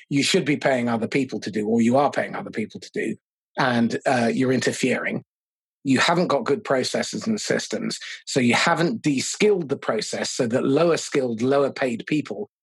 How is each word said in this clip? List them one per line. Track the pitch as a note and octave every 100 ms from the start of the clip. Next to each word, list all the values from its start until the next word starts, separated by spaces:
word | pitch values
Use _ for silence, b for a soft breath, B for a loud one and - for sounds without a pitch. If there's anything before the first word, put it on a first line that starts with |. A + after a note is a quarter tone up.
| B
you | C#3
should | B2 F#3+ D3+
be | C#3
paying | D3 B2+ A#2+
other | A#2 A2+
people | C#3+ C3 G#2+
to | -
do, | G2+ G#2
or | A#2
you | A#2 C3
are | D3
paying | - -
other | - G2+
people | - G#2+ G2
to | -
do, | G#2+ A2+ A2 _ _ _ -
and, | C3 A#2+ A#2 C3+ C#3+
uh, | B2 A#2
you're | A#2 C3
interfering. | B2+ C3 A2+ B2+ A2+ - - - _ _ _ _ _
You | C#3 B2
haven't | - F3 E3
got | C#3
good | A#2 C3+
processes | - C3+ B2+ A#2 - A2 -
and | G#2+
systems, | - A#2 - A2 A2+ - B B -
so | C#3
you | A#2+
haven't | A2+ - D#3 E3+ A2+
de-skilled | D3+ C3+ - - G#3 G3 C#3+
the | C3+
process | - A2+ - G#2 G#2+
so | - B2
that | B2
lower | C3+ C#3 E3+ D3
skilled, | - D3 B2+ A2
lower | B2+ C#3+ C3+
paid | - C3 A#2 -
people | D3+ C#3+ G2+ G#2 _